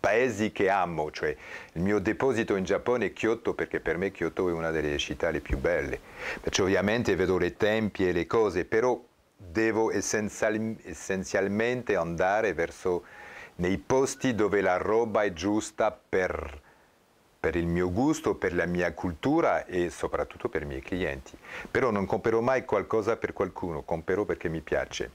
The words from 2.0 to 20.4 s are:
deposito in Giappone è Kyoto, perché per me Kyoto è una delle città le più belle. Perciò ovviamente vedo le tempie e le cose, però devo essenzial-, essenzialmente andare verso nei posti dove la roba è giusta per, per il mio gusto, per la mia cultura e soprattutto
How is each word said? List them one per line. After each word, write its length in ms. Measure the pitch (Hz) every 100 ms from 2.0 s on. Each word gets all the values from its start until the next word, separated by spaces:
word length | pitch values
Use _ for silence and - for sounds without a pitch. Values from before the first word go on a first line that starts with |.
deposito 560 | 95 107 135 117 101 101
in 80 |
Giappone 420 | 92 95 - 123 98
è 60 |
Kyoto, 420 | - 110 113 -
perché 260 | 85 82 87
per 180 | - 82
me 120 | 98
Kyoto 380 | - 82 - 92
è 40 |
una 180 | 82 82
delle 260 | 80 76 73
città 320 | - 76 85
le 100 | 80
più 180 | - 69
belle. 420 | 71 85 69 65 - - - -
Perciò 240 | - -
ovviamente 500 | 95 95 95 113 110
vedo 240 | 90 90 92
le 180 | 87 87
tempie 520 | 107 110 107 - 95
e 40 |
le 140 | 87 82
cose, 380 | 117 107 87
però 360 | 82 110 123 120 - _ _ _
devo 560 | 95 87 110 107 110
essenzial-, 840 | 101 - 110 107 - 113 107 110 113
essenzialmente 1080 | - 82 - 95 92 101 98 101 117 127 123
andare 600 | 98 85 85 92 104 110
verso 500 | 82 82 - 92 90 - - - - - -
nei 180 | 87 98
posti 560 | - 131 135 - 135
dove 260 | 110 104 101
la 180 | 95 90
roba 440 | 87 110 117 107
è 100 | 104
giusta 580 | 82 92 104 - - 110
per, 720 | - _ 98 90 80 76 73 - - _ _ _ _ _ _
per 180 | 82 85
il 100 | 85
mio 260 | 87 90
gusto, 420 | 90 139 156 -
per 200 | 98 95
la 120 | 87 85
mia 260 | 87 87
cultura 760 | 82 92 82 135 156 147 85 73
e 240 | 90 87
soprattutto 580 | - - - 73 -